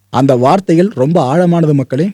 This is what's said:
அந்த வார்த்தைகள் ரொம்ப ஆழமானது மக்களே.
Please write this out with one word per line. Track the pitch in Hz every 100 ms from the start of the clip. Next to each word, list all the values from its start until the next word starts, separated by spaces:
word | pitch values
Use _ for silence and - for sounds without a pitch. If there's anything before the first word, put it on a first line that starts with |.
| _
அந்த | 117 139 127
வார்த்தைகள் | 127 190 185 165 196
ரொம்ப | - 139 165 127 160
ஆழமானது | 180 170 156
மக்களே. | 143 127 135 190